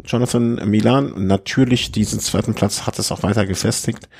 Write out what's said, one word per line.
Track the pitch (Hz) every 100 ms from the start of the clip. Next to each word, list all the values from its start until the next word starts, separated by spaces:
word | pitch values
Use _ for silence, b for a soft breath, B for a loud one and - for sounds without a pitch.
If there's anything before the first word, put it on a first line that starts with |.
Jonathan | - 120 123 120 117 117 104
Milan, | 107 110 135 143 - 95
natürlich | 98 - - 123 123 -
diesen | 110 107 107
zweiten | - - 113
Platz | - 107 - -
hat | -
es | -
auch | -
weiter | 95 104 95
gefestigt | 90 113 - - - -